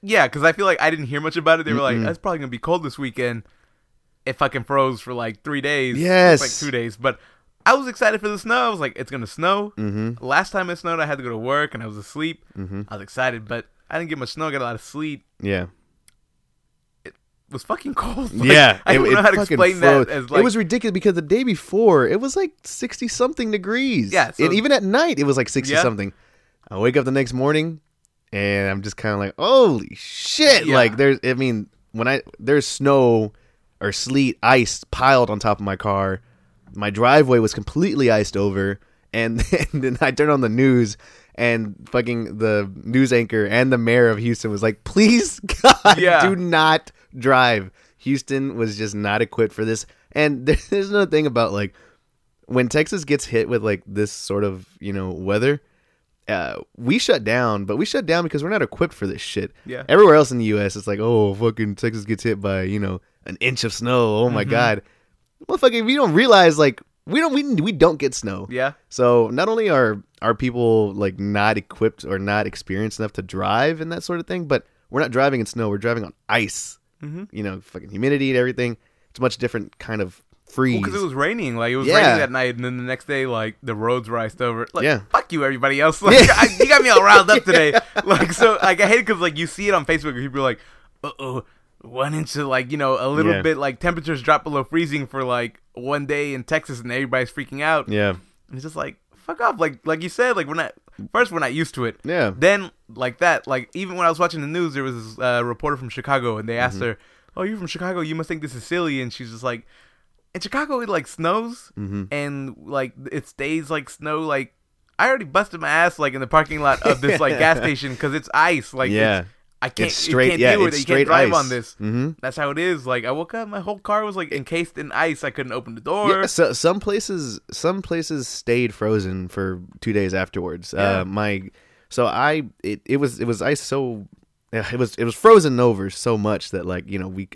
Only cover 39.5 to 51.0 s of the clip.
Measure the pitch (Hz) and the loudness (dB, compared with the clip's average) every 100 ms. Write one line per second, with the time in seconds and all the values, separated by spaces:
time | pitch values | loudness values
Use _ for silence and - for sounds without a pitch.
39.5 | 180 147 147 131 123 135 123 151 143 117 | 0 -2 -2 -4 0 -2 0 2 2 2
40.5 | 117 135 123 110 - - - _ - 120 | 2 4 4 2 -4 -18 -20 _ -2 0
41.5 | 117 107 95 92 123 120 117 110 107 110 | 0 -4 -10 -6 -4 -2 -4 -6 -2 0
42.5 | 104 98 95 - 127 131 120 113 110 101 | 0 -2 -8 -2 2 4 2 2 0 2
43.5 | 113 131 127 117 123 117 107 117 117 110 | 2 2 2 4 4 4 4 -2 -2 -4
44.5 | 101 110 104 - 196 214 233 370 - 196 | -2 -2 -2 -2 4 6 6 2 -6 -6
45.5 | - 254 - 208 175 180 165 143 190 175 | 2 4 6 4 4 4 4 4 2 0
46.5 | 160 151 160 - _ _ 131 123 127 123 | 2 4 2 -2 _ _ -4 2 4 4
47.5 | 110 95 _ _ _ 127 139 - 135 135 | 2 -4 _ _ _ -2 -2 -2 -4 -4
48.5 | 107 113 101 107 104 104 107 113 - 110 | -2 -4 -4 -6 -4 -2 0 -2 0 -2
49.5 | - 110 110 - _ _ - 151 135 131 | 0 -4 -4 -8 _ _ 0 0 0 0
50.5 | 147 - 202 196 208 | 0 0 -4 0 0